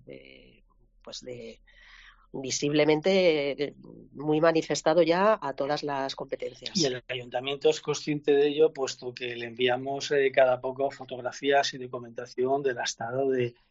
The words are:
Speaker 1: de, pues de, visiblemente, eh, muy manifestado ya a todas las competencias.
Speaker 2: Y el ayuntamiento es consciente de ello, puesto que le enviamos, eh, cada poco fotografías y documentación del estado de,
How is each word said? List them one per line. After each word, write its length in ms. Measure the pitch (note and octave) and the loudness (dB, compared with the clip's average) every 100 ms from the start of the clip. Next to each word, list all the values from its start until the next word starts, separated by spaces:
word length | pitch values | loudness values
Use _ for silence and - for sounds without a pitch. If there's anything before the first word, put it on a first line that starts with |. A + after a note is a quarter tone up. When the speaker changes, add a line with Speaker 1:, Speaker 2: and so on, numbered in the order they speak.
| - | -18
Speaker 1:
de, 560 | C2+ C2+ C2 - _ _ _ _ _ | -20 -20 -20 -20 _ _ _ _ _
pues 200 | - - | -18 -16
de, 380 | B2+ A#2+ A2+ - _ - - - - _ _ | -14 -14 -14 -18 _ -20 -20 -20 -20 _ _
visiblemente, 1160 | C3+ C3 - D3 D3+ D3 D3+ F#3+ G3 F3+ D3+ C#3+ C3+ | -10 -6 -2 0 2 4 4 4 4 4 2 -2 -4
eh, 120 | C#3 C3 A#2+ A2+ - | -6 -8 -20 -20 -18
muy 280 | C3+ D3+ D#3 | -8 0 4
manifestado 600 | E3 D#3+ - - D#3+ E3 | 4 4 0 0 2 4
ya 360 | D#3+ F3 G#3 G#3+ | 4 4 4 2
a 120 | C#3 | -2
todas 280 | - C#3+ D3 | -4 -4 -4
las 320 | D3 C#3 C3+ - | -4 -4 -6 -8
competencias. 600 | C#3+ C3+ B2 - B2+ F#3+ | -10 -8 -10 -10 -4 0
Speaker 2:
Y 100 | C#3 | 0
el 160 | B2 - | -2 -8
ayuntamiento 640 | B2+ B2 B2 C3+ C#3+ D#3 | -10 -6 -6 -4 0 2
es 100 | D3+ | 2
consciente 520 | D3+ C#3+ - D3 D3+ | -2 -6 -4 -2 2
de 160 | C#3+ D3 | 4 4
ello, 240 | C#3+ D#3 | 4 2
puesto 420 | C#3 B2+ - B2 | 2 -6 -6 -12
que 220 | A#2+ B2 A#2 | -10 -8 -8
le 100 | A#2 | -8
enviamos, 640 | A2+ B2 B2+ C3+ C#3 - | -2 0 0 -4 -6 0
eh, 200 | C#3+ C3+ | 2 4
cada 280 | C3+ C3 B2 | 6 4 4
poco 300 | C3 B2+ C#3 | -2 -2 -4
fotografías 840 | - B2+ B2 A#2+ - C#3 C#3 - | -4 -14 -10 -10 -4 2 4 2
y 40 | C3+ | -4
documentación 840 | B2 B2+ A#2 A#2 B2 B2+ B2+ C#3 | -10 -10 -12 -14 -10 -2 0 2
del 160 | C3+ A#2+ | 0 -2
estado 520 | B2 - A#2 C3 C3+ | -6 -6 -4 -2 0
de, 240 | C3 A#2+ - _ | 2 0 -4 _